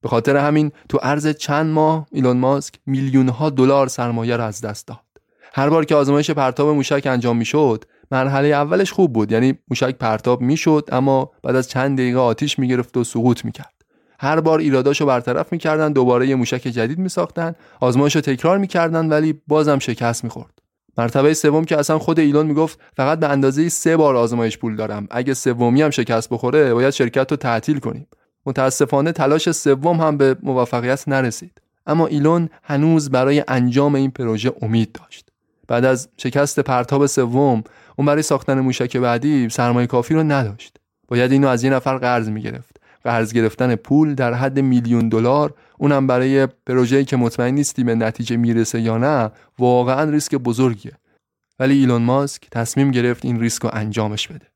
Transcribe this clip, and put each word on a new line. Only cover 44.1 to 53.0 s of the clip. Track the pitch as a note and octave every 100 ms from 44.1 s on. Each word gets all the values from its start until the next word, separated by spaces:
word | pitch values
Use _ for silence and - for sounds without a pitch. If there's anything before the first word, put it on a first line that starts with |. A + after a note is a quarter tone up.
در | C#3 B2
حد | A#2+ C3+ C3+
میلیون | C3+ B2 A#2 A#2+ A2+
دلار، | A2+ A#2 C#3 D3+ - _ _
اونم | D3 C#3+ C3+
برای | B2+ C3 C3+ C3+ - -
پروژه‌ای | B2+ B2 C#3
که | C#3 C#3
مطمئن | A#2+ - B2
نیستی | C#3 C#3+ -
به | A#2+
نتیجه | A2+ A2+ A2 A#2 A#2
می‌رسه | A#2 A#2 A2+ A#2
یا | A2+ A2+
نه، | C3 D3+ A2 - _ -
واقعاً | B2 B2 B2 C3 D3+
ریسک | D3+ D3
بزرگیه. | C#3 B2 A#2 C3 G#2+ - - _ _ _ _ _ _
ولی | C3 C#3
ایلون | C3 A#2+
ماسک | A#2 C3 C#3+ - _
تصمیم | A#2 A2+ - C#3
گرفت | B2